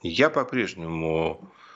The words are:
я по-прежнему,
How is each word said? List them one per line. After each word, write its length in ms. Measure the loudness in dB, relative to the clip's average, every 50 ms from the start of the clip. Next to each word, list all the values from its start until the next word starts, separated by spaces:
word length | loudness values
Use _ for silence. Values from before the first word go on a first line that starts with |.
я 280 | -8 -2 2 4 4 4
по-прежнему, 1120 | 4 0 -2 -2 0 -2 -2 -2 -4 -6 -6 -4 -2 -2 0 2 2 2 2 0 -2 -6 -12 -20 -20 -20 -20 -20 -20